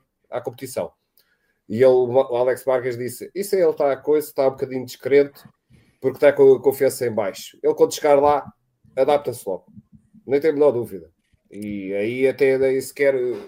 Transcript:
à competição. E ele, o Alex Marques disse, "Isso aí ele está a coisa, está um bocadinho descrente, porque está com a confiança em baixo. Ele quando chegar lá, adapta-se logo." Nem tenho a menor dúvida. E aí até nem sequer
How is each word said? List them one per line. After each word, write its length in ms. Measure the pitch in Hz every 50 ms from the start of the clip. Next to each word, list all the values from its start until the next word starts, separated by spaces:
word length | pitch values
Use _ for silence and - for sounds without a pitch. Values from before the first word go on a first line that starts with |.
| _ _ _ _ _ -
à 120 | - 120
competição. 500 | - 131 117 - 135 117 - 107 87 76 _ _ _ _ _ _ _ _ _ _ _ _ _ _ _ -
E 60 | 107
ele, 100 | 113 131
o 500 | 131 127 127 127 120 120 135 127 127 120
Alex 300 | 117 127 127 120 120 -
Marques 320 | 135 127 123 120 131 120
disse, 320 | 117 123 117 - - - - -
"Isso 220 | 180 202 - 202
aí 60 | 190
ele 100 | 170 156
está 200 | 151 - 147 139
a 60 | 131
coisa, 300 | 135 - 147 151 151 147
está 200 | - - - 135
um 40 | 135
bocadinho 340 | 135 - 139 127 131 131 127
descrente, 560 | 123 - - - 127 139 143 143 143 _ - - - _ _ _ _ _ _ _ _ _ _
porque 160 | - 131 120
está 160 | - 147 143 135
com 200 | - 139 135 131
a 60 | 113
confiança 440 | - 139 135 - 139 127 - - 127
em 60 | 120 107
baixo. 440 | 110 104 95 - - - - _ - -
Ele 100 | 151 151
quando 180 | - 160 156 -
chegar 260 | - - 151 143 139
lá, 260 | 143 147 147 135 - - _ _ _ _ _ _ _ _ -
adapta-se 520 | 127 151 147 147 147 - 131 113 - -
logo." 180 | 98 92 - _ _ _ - _ _ _ - _ _ _ - -
Nem 120 | 104 135 143
tenho 120 | 151 160 147
a 20 |
menor 160 | 139 147 143
dúvida. 380 | 117 120 113 104 95 90 78 _ _ _ _ _ _ _ _ _
E 440 | - 101 104 104 104 101 95 95 98
aí 340 | 101 104 113 123 131 135
até 300 | 131 - - 143 135 131
nem 220 | 131 135 135 131 135
sequer 340 | 131 - - - 143 139 135 127 123 123 113 104 104